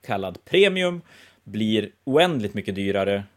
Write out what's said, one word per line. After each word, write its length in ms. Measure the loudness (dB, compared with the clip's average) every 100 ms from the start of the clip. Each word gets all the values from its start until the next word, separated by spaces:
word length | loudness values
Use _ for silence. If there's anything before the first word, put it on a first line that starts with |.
kallad 440 | -4 -4 -4 -10 0
premium, 560 | 4 4 4 -2 -4 -14 -20 -20 _
blir 460 | -10 -4 0 0 -2 _
oändligt 500 | 0 2 4 2 -4
mycket 220 | -6 -6 -4
dyrare. 480 | -2 0 0 -2 -4